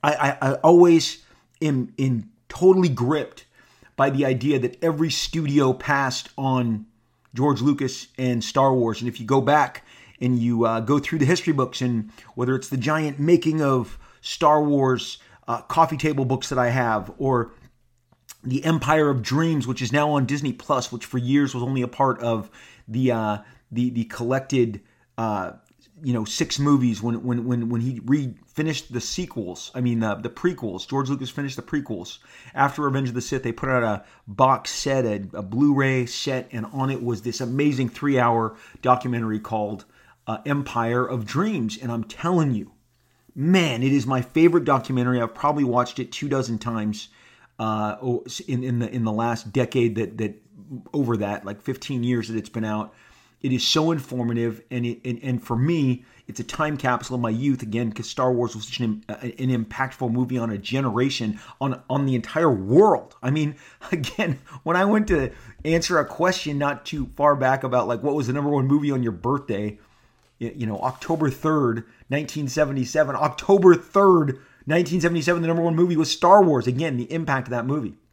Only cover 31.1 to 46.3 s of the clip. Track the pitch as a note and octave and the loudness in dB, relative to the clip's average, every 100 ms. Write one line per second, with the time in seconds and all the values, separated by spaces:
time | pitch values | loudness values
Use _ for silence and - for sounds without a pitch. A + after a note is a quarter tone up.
31.1 | C#3 C3+ - C#3 C3 - D3+ - G#2 F2 | -4 -6 -8 -8 -10 -6 -8 -6 -10 -12
32.1 | - _ - - C3+ C3+ C3+ C#3+ C3+ C3+ | -18 _ -20 -14 0 0 0 -2 0 -2
33.1 | A#2+ A#2+ C3 A#2+ A2+ C3+ B2+ A#2 G2+ - | -4 -4 -4 -4 -4 0 0 0 -2 -8
34.1 | - - G2+ C3 B2+ - - C#3+ C3+ A#2 | -20 -16 2 2 2 -2 -6 -2 0 0
35.1 | G#2 G2 - F#2+ A2+ D3 C#3 C3+ C3 A#2+ | -4 -8 -10 -6 2 2 4 2 0 -2
36.1 | - C#3+ C3 B2 A#2 G#2+ C3+ C3 C3+ A#2 | -6 -4 -6 -6 -10 -8 -4 -4 -2 -4
37.1 | A2+ A2+ A2+ B2 C3 D3+ C3 B2 - C#3+ | -4 -6 -6 -4 0 2 2 -4 -2 0
38.1 | C3+ A#2+ A#2 A2 - - - B2+ B2+ B2+ | 2 4 2 0 -6 -20 -6 2 2 2
39.1 | A#2 A2+ G#2+ G#2+ A2 G#2 G2+ - _ _ | -4 -2 -4 -4 -4 -4 -8 -14 _ _
40.1 | _ - A2 C#3+ C#3+ C3+ A#2+ A#2 B2 B2 | _ -10 -8 -2 -2 -2 -2 0 0 -2
41.1 | B2+ G#2 B2+ G#3+ G3 A2 G#2 B2 A#2 G#2+ | -4 -4 -2 -2 -2 -4 -6 -8 -6 -8
42.1 | - E3 F3+ D3 A2 - _ _ _ _ | -6 0 2 2 -2 -6 _ _ _ _
43.1 | _ _ - D3+ F#3+ D#3+ A#2 C3 C#3 B2 | _ _ -4 2 4 4 0 2 2 2
44.1 | C3 A#2+ - E3+ E3+ D3 C3+ - C3 B2 | -2 0 4 6 6 2 0 0 -2 0
45.1 | B2 A#2 - C#3+ D3 C3+ A#2+ A#2+ - A#2+ | 0 -2 -2 -2 0 2 2 0 -4 -10
46.1 | - D3 | -8 -4